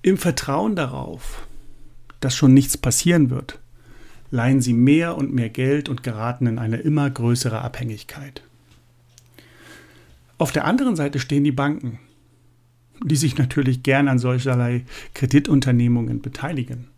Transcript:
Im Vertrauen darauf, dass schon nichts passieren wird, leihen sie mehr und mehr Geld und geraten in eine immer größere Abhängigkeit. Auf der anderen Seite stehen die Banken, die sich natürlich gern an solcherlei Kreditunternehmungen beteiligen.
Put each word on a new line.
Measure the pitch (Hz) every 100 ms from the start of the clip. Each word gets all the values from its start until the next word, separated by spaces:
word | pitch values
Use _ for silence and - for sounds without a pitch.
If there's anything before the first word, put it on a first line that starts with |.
Im | 180 190
Vertrauen | 180 135 - 143 214 190
darauf, | 131 131 - - - - - - - - - - - -
dass | 131 -
schon | 139
nichts | 135 135 -
passieren | 127 - 175 175 131
wird, | 127 - - - - - - - - -
leihen | 123 120 135
sie | 127
mehr | 117 127 151 170 156
und | 139
mehr | 127 113
Geld | 120 131 147 143
und | 123
geraten | 131 107 117 120 120
in | 113
eine | 110 113
immer | - 147 143
größere | 135 117 120 127 110
Abhängigkeit. | 120 - 120 107 - - 139 131 - _ _ _ _ _ _ - _ - - - - - - - _ - _ _
Auf | 165
der | -
anderen | - 254 262 170
Seite | 143 143
stehen | - 143
die | 147
Banken, | 135 143 151 127 113 - _ _ _ _ _ _ _ _ -
die | 175 147
sich | 151 -
natürlich | 123 - 131 127
gern | 135 135 143
an | 127
solcherlei | 127 127 131 123 120 120 123 - -
Kreditunternehmungen | - 131 143 143 143 127 120 120 120 117 113
beteiligen. | 113 - 143 156 127 120 123